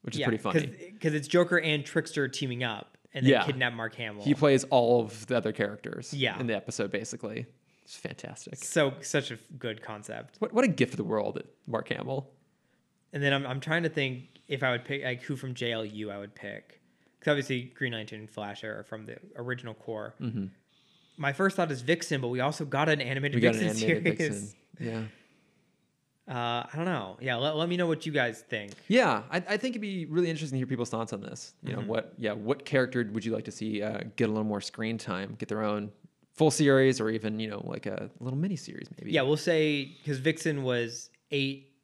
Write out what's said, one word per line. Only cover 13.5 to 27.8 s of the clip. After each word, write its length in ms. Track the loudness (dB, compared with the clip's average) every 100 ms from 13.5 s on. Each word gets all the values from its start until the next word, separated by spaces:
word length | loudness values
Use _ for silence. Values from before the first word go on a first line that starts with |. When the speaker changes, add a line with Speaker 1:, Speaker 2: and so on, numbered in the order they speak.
| -4
Speaker 2:
trying 240 | 0 0
to 40 | 2
think 400 | 0 -2 -2 -10 -20 -6
if 140 | 0
I 80 | 2
would 120 | 2
pick, 180 | -2 -4
like, 180 | -2 -4
who 120 | -4 -6
from 180 | -4
J 180 | -4 -2
L 120 | -2
U 260 | -4 -6 -8
I 80 | -8
would 160 | -12
pick. 460 | -12 -12 -12 -16 -20 _ _ _ _
'Cause 100 | 0
obviously 300 | 0 0 -4 -4
Green 180 | -6 -4
Lantern 280 | -4 -8 -12
and 100 | -12
Flash 320 | -8 -8 -8
are 220 | -10 -10
from 220 | -10 -12 -12
the 100 | -14 -16 -10
original 380 | -6 -6 -8
core. 400 | -12 -8 -8 -8 -6
Speaker 1:
Mm-hmm. 260 | -4 -4 -6 -8 _ _ _ _ _ -2
Speaker 2:
My 160 | -2
first 240 | 2 2 2
thought 160 | 0
is 80 | 0
Vixen, 400 | 0 0 2 -2
but 80 | 0
we 100 | 0
also 240 | 0 0
got 240 | -2 2 4
an 120 | 2
animated 360 | 2 0 2 6
Speaker 1:
We 40 |
got 140 | 6
an 60 | 4
Speaker 2:
Vixen 280 | 2 2 2
Speaker 1:
animated 280 | 4 2 2
Speaker 2:
series. 360 | 0 -2 -8 -14 _ -8
Speaker 1:
Vixen. 80 | -6
Yeah. 160 | -4 -6 -12 _ _ _ _ _ _ _ _ _ _ -8
Speaker 2:
Uh, 380 | -4 -2 -2 -4
I 40 |
don't 120 | -4 -2
know. 300 | -2 -4 -6
Yeah, 160 | -2 0
let, 180 | 0
let 140 | 0 0
me 80 |
know 100 | 0